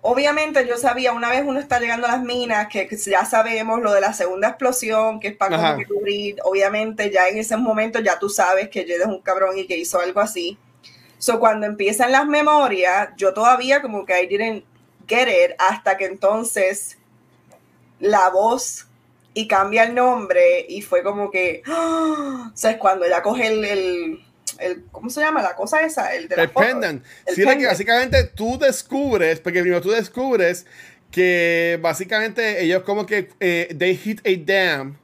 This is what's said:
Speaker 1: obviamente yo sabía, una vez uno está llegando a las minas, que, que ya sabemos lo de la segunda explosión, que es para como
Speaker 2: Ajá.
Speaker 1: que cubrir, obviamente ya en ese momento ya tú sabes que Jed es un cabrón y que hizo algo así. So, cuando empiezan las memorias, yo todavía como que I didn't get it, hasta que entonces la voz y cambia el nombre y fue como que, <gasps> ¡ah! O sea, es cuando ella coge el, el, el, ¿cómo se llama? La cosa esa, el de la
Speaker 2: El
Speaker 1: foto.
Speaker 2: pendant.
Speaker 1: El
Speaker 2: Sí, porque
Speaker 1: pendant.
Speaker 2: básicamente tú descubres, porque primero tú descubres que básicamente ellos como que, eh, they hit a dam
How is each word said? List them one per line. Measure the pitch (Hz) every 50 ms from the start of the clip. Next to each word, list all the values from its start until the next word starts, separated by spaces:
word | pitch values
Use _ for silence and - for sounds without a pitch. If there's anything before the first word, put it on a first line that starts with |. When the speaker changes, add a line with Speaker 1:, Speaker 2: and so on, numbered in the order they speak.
Speaker 1:
obviamente | - 208 247 262 285 294 294 302 311 311 294 277 254
yo | 240 240
sabía, | 240 - 262 240 254 254 247 240
una | 240 233 233
vez | 247 254 285
uno | 285 262 269
está | 277 - 262 247
llegando | 240 240 233 233 240 240
a | 233
las | 262 254
minas, | 240 247 247 247 233 220 208 208 214
que, | - 208 190 -
que | 214
ya | 208 - 202 196 185 202
sabemos | - - 226 220 226 226 220 220 226 226 240
lo | 240 214 208
de | 196
la | 196 202 214
segunda | - 185 175 185 190 208 226
explosión, | - - 269 247 254 254 - 220 220 220 220 220 220 214
que | - 196
es | 208
para | - 196 196 170
como | 160 170 160
Speaker 2:
Ajá. | 151 139
Speaker 1:
que | 135
cubrir, | - 202 202 202 202 202 202 202 202 202 - -
obviamente | 190 190 196 196 196 208 214 220 220 220 214 208 202
ya | 202 190 180 185
en | 202 214
ese | 220 214 226
momento | 220 254 226 220 214 220 226 226 233
ya | 220 196 175 -
tú | - 202
sabes | 202 - 196 180 190 190 208 208
que | - 208 180
Jed | 165 175 170
es | 185
un | 220 202 185
cabrón | _ - 190 190 190 190 190 196
y | 190
que | 185 185
hizo | 165 175 170 - 185
algo | 175 180 185 202
así. | 208 220 - 180 175 170 202 _ _ _ _ _ _ - - - _ _ _ _
So, | - - 233 220
cuando | 226 220 214 214 208
empiezan | 208 208 208 202 196 220 214 247 247
las | 262 269 294
memorias, | 294 294 294 302 302 302 302 285 247 202 185 180 180 180 196 208 - -
yo | - 196 190 190
todavía | 208 220 240 254 247 247 254 277 285
como | 277 254 214 202 185
que | - 185 180
I | 185
didn't | 180 196 202 220 226 220 202 - _ _ _ _ _ _ _ -
get | - 214 240 254 247
it, | 208 175 175 175 175 -
hasta | 180 190 214 214 - 208 190
que | 190 196
entonces | 185 190 202 - 196 208 220 233 226 - 214 190 185 202 214 - - - _ _ _ _ _ _ _ _ _ _ _ - _ _ _ _ _ _ _ _ _
la | - 202 214 202 202 190
voz | 180 185 208 226 240 269 - - - - - _ _ _ _ _ _ _ _ _ _
y | 220 220
cambia | 214 208 190 196 202 208 226 226
el | 226 240
nombre | 247 247 254 247 233 208 190 180 180 175 175 175 175 - -
y | 170 202 208
fue | - - 175 175
como | 196 202 202 202 196
que, | 202 185 185 180 160 - -
<gasps> |
¡ah! | 269 320 330 330 330 330 330 320 311 311 294 285 277 269 254 240 226 -
O |
sea, | - - 220 226
es | 220
cuando | - 196 190 185 175
ella | 170 175 170 180
coge | 202 226 254 233
el, | 220 220 214 214
el, | 202 202 196 190 185 180 175 170 165 160 160 _ _ _ _ _ - - -
el, | - 185 180 180 - -
¿cómo | - - - 240
se | 262 302
llama? | 302 311 311 285 214
La | 185 -
cosa | - 190 220 - 311 320
esa, | 320 311 269 208 - -
el | 339 330 -
de | -
la | 175 165
Speaker 2:
El | 160
Speaker 1:
foto. | - 262 214
Speaker 2:
pendant. | 240 262 240 226 180 156 131 - - - - _
Speaker 1:
El | - 180
Speaker 2:
Sí, | 180 196
porque | 269 262
Speaker 1:
pendant. | 285 269 240 190
Speaker 2:
básicamente | 156 202 208 233 240 254 254 - 269 247
tú | - _ - 208 226 247 262
descubres, | 302 269 247 - - _ - 269 277 277 233 196 170 160 160 156
porque | - 180 175 180
primero | 175 180 175 175
tú | - 185
descubres | 214 226 208 - _ 247 254 269 254 214 180 170 175 175 - _ - - - - - _ _ _ -
que | 175 185 185 180 175 170 170 170 170 170 170 170 165
básicamente | 160 170 156 - 190 185 226 214 214 226 202 240 233 220 208 185 185
ellos | 165 180 190 185
como | - 202 208 208
que, | 185 214 208 185 - - _
eh, | 202 180 175 170 175 170 170 147
they | 175 185 185
hit | 180 - 214 214 - _
a | 220 190 185 156
dam | 147 196 196 190 180 156 139 135 135 143 143